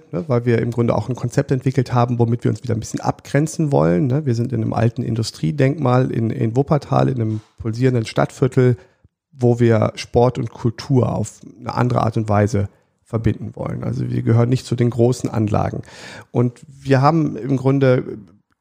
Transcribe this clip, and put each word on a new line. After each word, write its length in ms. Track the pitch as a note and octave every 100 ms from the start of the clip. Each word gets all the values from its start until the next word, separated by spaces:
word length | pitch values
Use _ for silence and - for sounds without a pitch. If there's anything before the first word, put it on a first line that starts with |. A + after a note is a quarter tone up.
| -
ne, 120 | - E3
weil 180 | A#2+ A#2+
wir 140 | A#2
im 120 | B2
Grunde 240 | A#2 A#2 -
auch 140 | A2+
ein 60 | B2
Konzept 360 | A#2+ - -
entwickelt 420 | C3 C3+ C3 A#2+
haben, 240 | B2 A#2+ A#2+
womit 260 | A#2 A#2
wir 60 | B2
uns 140 | A2
wieder 100 | -
ein 60 | A2+
bisschen 220 | - -
abgrenzen 720 | - - - C#3 D#3 - D3+
wollen, 360 | C#3 D#3 F3 C#3+
ne. 180 | C#3 C#3+
Wir 80 |
sind 180 | A#2 A#2
in 120 | A2+
einem 100 | A#2
alten 300 | - A#2 -
Industriedenkmal 1040 | B2 A#2 A2+ - D#3 D3 C3+ D#3 B2 B2+ C3
in, 220 | - A2+
in 240 | - A#2 A#2+
Wuppertal, 520 | C#3 D3+ - C3+ C3+
in 140 | B2+
einem 200 | A2 G#2+ - _
pulsierenden 480 | A2+ A2+ C3 B2 A2
Stadtviertel, 680 | - C#3+ - C3 - B2+ A#2+ - _ _ _ _
wo 280 | C#3 B2 A#2+
wir 320 | A#2+ A2 A2
Sport 460 | - - A#2+ B2 B2+
und 100 | A#2+
Kultur 640 | - A#2+ - - C3 -
auf 280 | - G#2+ - - G2
eine 160 | B2 -
andere 260 | A#2+ A#2
Art 160 | A#2 A#2
und 120 | G#2+
Weise 400 | G#2 G#2 G2+ G2+ _ _ _
verbinden 520 | _ A2+ A2 - G#2+ -
wollen. 280 | - A#2+
Also 260 | A#2 B2 B2
wir 140 | B2
gehören 260 | B2 A#2 A#2+
nicht 160 | B2+ -
zu 100 | A#2
den 140 | A#2+
großen 400 | A2+ A#2+ B2+ -
Anlagen. 540 | A#2 G#2 - - - - - - - -
Und 300 | B2 B2 - -
wir 320 | - C3+ C3
haben 360 | C#3 E3 D3 -
im 200 | C3 C3
Grunde 600 | C3 C#3 C3 B2+ - - - _ _ _